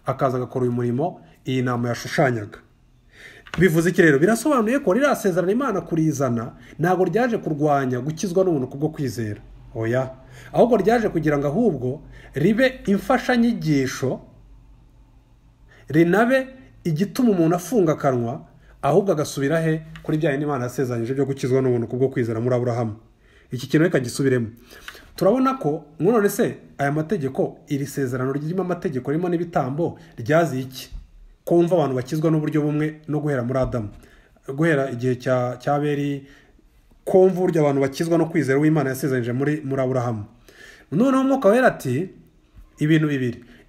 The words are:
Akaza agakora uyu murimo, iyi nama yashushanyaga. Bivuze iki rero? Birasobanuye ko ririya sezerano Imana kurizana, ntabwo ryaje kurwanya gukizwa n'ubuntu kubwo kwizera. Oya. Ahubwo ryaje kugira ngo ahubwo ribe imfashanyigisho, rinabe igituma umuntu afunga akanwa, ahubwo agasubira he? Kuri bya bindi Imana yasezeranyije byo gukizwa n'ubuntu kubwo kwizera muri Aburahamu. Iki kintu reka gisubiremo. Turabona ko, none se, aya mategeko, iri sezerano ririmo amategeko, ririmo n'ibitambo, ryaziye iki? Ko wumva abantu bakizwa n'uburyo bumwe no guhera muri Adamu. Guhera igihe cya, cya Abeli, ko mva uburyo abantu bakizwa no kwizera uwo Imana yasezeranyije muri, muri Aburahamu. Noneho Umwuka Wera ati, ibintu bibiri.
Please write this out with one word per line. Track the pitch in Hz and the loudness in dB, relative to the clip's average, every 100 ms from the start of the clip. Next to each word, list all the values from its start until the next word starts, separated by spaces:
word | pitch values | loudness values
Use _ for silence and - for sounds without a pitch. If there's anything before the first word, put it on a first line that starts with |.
| - | -8
Akaza | 131 139 127 | -2 -2 -2
agakora | 123 131 | -4 -2
uyu | 123 | -2
murimo, | 120 120 120 175 - - _ - | 0 -2 -2 -4 -6 -18 _ -6
iyi | 131 | -2
nama | 127 120 120 | -2 -2 -4
yashushanyaga. | 117 - - 139 117 104 - - _ _ _ _ - - - - - | -6 -4 0 2 0 -6 -14 -20 _ _ _ _ -20 -20 -20 -10 2
Bivuze | 180 160 165 | 4 4 2
iki | 170 | 4
rero? | 165 139 | 6 6
Birasobanuye | 180 226 311 269 214 277 | 4 2 2 2 2 0
ko | 277 | 2
ririya | 208 285 226 | 2 2 2
sezerano | 202 175 175 | 0 0 0
Imana | 226 277 190 | 0 0 -4
kurizana, | - 160 160 131 131 113 117 - - - | -2 0 0 0 0 -2 -6 -12 -16 -2
ntabwo | 165 170 185 | 0 2 2
ryaje | 190 247 220 | 2 0 -2
kurwanya | 170 147 151 139 127 123 | -4 0 2 2 0 -2
gukizwa | 139 156 196 175 | -4 -6 -2 0
n'ubuntu | 185 147 127 | 2 0 -2
kubwo | 143 151 | -4 -6
kwizera. | 156 131 107 107 101 - - - 113 | -4 -6 -4 -6 -8 -14 -20 -14 -6
Oya. | 113 123 131 - - - - | -2 -2 -2 -8 -20 -20 -4
Ahubwo | 147 233 220 | 2 4 4
ryaje | 185 240 208 | 2 0 0
kugira | 175 147 143 | -2 0 0
ngo | 143 | 0
ahubwo | 170 240 139 123 143 - - - | 0 0 0 -4 -8 -12 -20 -12
ribe | 135 170 220 262 262 - | 0 2 4 0 0 -2
imfashanyigisho, | 196 - 247 - 247 233 202 156 143 127 - 131 - - - - - - - - _ _ _ _ _ _ _ - - - | 0 2 0 2 2 2 0 0 0 0 -4 -4 -6 -10 -20 -20 -20 -20 -20 -20 _ _ _ _ _ _ _ -20 -20 -2
rinabe | 151 170 196 240 262 262 - - - | 2 4 4 4 2 -2 -12 -20 -8
igituma | 175 151 202 - 247 | -4 -2 -2 0 2
umuntu | 185 160 175 | 4 2 0
afunga | - 247 165 | 0 0 2
akanwa, | 139 147 123 117 151 - - - - | 2 0 0 -2 -6 -12 -20 -20 -6
ahubwo | 139 170 196 | 0 2 2
agasubira | 156 143 143 139 165 | 0 -2 -2 -2 0
he? | 160 156 - - | 0 -2 -6 -12
Kuri | - 156 | -4 -2
bya | 156 | 0
bindi | 135 147 | -2 -2
Imana | 139 123 | -4 -4
yasezeranyije | - 127 120 113 | -4 -2 -2 -2
byo | 135 131 | -2 -2
gukizwa | 135 131 131 | -2 0 2
n'ubuntu | 131 120 117 | 2 0 -2
kubwo | 123 131 | 0 0
kwizera | 131 117 113 | 0 -2 -2
muri | 120 123 | 0 0
Aburahamu. | 120 120 113 107 - _ _ _ _ | 0 -2 -4 -6 -16 _ _ _ _
Iki | 123 - | -12 0
kintu | 151 | 2
reka | 175 170 | 2 0
gisubiremo. | 120 - 135 127 110 - - - - - - - | -2 -2 2 2 0 -8 -20 -20 -20 -20 -20 0
Turabona | 185 254 262 254 | 2 4 2 0
ko, | 147 160 - - | -2 -4 -8 -2
none | 175 240 202 | 2 4 2
se, | 202 165 113 - - | 2 -2 -4 -12 -4
aya | 139 | -2
mategeko, | 151 156 202 131 135 151 - - | 0 -2 -2 -2 -2 -4 -6 -6
iri | 143 135 | -6 -4
sezerano | - 127 127 131 | -4 -4 -2 -4
ririmo | 139 156 185 | -4 -4 -4
amategeko, | 180 175 185 127 123 | -4 -4 -4 -4 -4
ririmo | 156 180 | -2 -2
n'ibitambo, | 170 170 170 127 147 160 - - - | -2 -2 -2 -2 -4 -6 -6 -16 -10
ryaziye | 117 156 165 127 | 0 2 2 -2
iki? | 131 - - - - - - _ - | -8 -12 -14 -16 -16 -20 -20 _ 0
Ko | 170 | 2
wumva | 170 180 | 4 2
abantu | 135 127 | 2 -2
bakizwa | 123 156 160 | -4 -2 0
n'uburyo | 160 151 151 | 0 0 0
bumwe | 147 147 151 156 - | 0 0 -2 -6 -6
no | 147 | -4
guhera | 147 135 | -2 -2
muri | 120 131 | -2 -2
Adamu. | 120 123 104 - - - _ _ - 139 | -2 -2 -6 -12 -20 -20 _ _ -10 -2
Guhera | 165 143 135 | 2 2 -2
igihe | 123 127 123 | -2 -2 -2
cya, | 135 127 123 127 | 0 0 -2 -4
cya | - 147 | -2 -2
Abeli, | 147 143 143 139 - - _ _ _ _ _ _ - | 0 -2 -4 -6 -10 -20 _ _ _ _ _ _ 2
ko | 190 190 | 6 6
mva | 175 | 4
uburyo | 180 165 | 0 2
abantu | 147 139 | 2 2
bakizwa | 135 139 165 165 | 0 -2 0 0
no | 160 | 2
kwizera | 165 131 135 | 0 0 2
uwo | 156 | 4
Imana | 156 131 | 2 0
yasezeranyije | 131 151 127 117 | -2 -2 -2 -2
muri, | 123 143 151 | -2 -2 -2
muri | 135 135 | -4 -2
Aburahamu. | 127 127 120 110 104 - - - - - _ | 0 -2 -2 -6 -8 -18 -20 -20 -20 -20 _
Noneho | 185 262 262 | 0 2 2
Umwuka | 269 269 196 | 2 2 4
Wera | 240 240 | 4 4
ati, | 160 135 123 - - - _ _ - - - | 0 -2 -4 -4 -12 -20 _ _ -20 -20 -4
ibintu | 151 160 151 | 2 2 2
bibiri. | 139 123 101 - - | -2 -4 -6 -14 -20